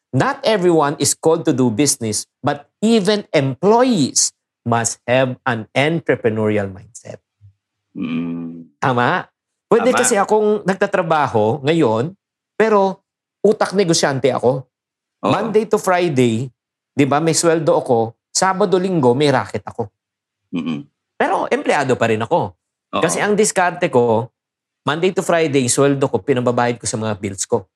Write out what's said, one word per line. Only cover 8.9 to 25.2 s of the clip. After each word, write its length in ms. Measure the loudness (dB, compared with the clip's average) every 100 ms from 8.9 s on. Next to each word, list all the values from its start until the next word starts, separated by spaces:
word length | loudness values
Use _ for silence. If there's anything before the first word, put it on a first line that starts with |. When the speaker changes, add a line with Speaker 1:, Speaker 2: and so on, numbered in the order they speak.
| 0 0 -2 -6 _ _ _ 0
Speaker 1:
Pwede 240 | 2 4
Speaker 2:
Tama. 80 | 2
Speaker 1:
kasi 160 | 2 0
akong 460 | 2 2 2 0
nagtatrabaho 1000 | 0 0 0 0 0 0 2 2 0 0
ngayon, 480 | 0 2 2 0 -4 -8 _ _ _
pero 480 | -2 2 2 0 -4 _ _ _ _
utak 320 | 0 0 0
negosyante 560 | 0 0 0 0 0 0
ako. 340 | 0 0 -2 -6 _ _ _ _ _
Speaker 2:
Oo. 80 | 0
Speaker 1:
Monday 320 | 0 0 0
to 120 | 2 0
Friday, 720 | 2 0 2 2 2 0 -6 _ _ _ _
di 120 | 0
ba, 140 | 2 2
may 140 | 0
sweldo 380 | 2 2 2 2
ako. 260 | 0 2 0 0 -6 _
Sabado, 480 | -2 0 0 0 0
Linggo, 400 | 0 2 2 2
may 160 | 2
racket 320 | 0 -2 -8
ako. 240 | -10 -10 -10 _ _ _ _ _ _
Speaker 2:
Mm-mm. 320 | -8 -6 -8 -10 _ _ -4
Speaker 1:
Pero 320 | -2 -2 -2
empleyado 480 | -4 -2 -2 0 0
pa 100 | 0
rin 140 | -2
ako. 320 | 0 -2 -2 -10 _ _ _
Speaker 2:
Oo. 100 | -2
Speaker 1:
Kasi 160 | -2 0
ang 140 | 0
diskarte 540 | 0 0 0 -2 -2 0
ko, 400 | 2 2 0 -2 _ _ _ _ _ -6
Monday 240 | -2 -2
to 100 | -2